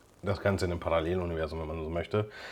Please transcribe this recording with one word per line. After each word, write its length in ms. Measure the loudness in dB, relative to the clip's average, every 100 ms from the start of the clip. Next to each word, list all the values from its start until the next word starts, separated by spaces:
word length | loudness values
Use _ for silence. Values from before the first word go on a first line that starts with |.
| -20 -6
das 180 | -2 2
Ganze 240 | 2 4
in 80 | 2
einem 80 | 0
Paralleluniversum, 800 | 2 2 2 0 0 -2 -2 -4
wenn 80 | -4
man 160 | -4
so 40 | -2
möchte. 400 | -4 0 0 0 -6 -12